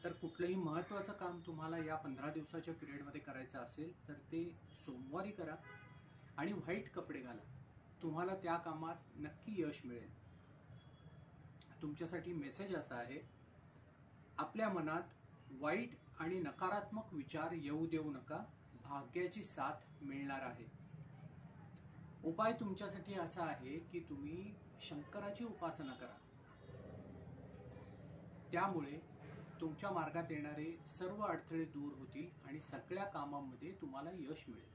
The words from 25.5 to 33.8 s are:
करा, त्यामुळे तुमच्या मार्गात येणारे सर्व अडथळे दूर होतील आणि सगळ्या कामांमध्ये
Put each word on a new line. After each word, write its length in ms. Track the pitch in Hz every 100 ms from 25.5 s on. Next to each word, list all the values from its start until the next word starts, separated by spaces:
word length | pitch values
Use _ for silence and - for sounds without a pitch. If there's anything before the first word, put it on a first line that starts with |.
| 196 165 160 139
करा, 240 | 123 123 - - - - - - - - - - - - - - - - - - - - - - - -
त्यामुळे 480 | 170 196 175 139 151 - - - - - -
तुमच्या 280 | 165 151 202
मार्गात 400 | 180 156 170 165
येणारे 340 | 156 147 151 156 170 -
सर्व 340 | - 185 208
अडथळे 420 | 208 160 - 160 160
दूर 280 | 143 143 135
होतील 320 | 131 139 170 - 139
आणि 120 | 147
सगळ्या 460 | - 135 - 185 196
कामांमध्ये 680 | 160 143 143 135 123 180 190